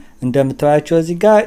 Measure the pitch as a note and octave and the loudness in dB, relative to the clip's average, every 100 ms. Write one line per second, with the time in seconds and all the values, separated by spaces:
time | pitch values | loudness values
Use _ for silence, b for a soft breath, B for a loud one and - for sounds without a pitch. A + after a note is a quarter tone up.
0 | B B B2+ B2+ C3+ C3+ D3 D3+ D3+ E3 | B B -4 -2 -2 -2 0 0 0 -2
1 | E3 F3 G3+ G#3+ | -2 -2 2 2